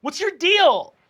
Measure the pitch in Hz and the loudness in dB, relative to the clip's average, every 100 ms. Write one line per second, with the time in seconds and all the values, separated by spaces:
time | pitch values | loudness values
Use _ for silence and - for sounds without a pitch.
0 | 254 - 392 339 349 415 359 202 - _ | -10 -6 -8 -4 0 4 2 2 -6 _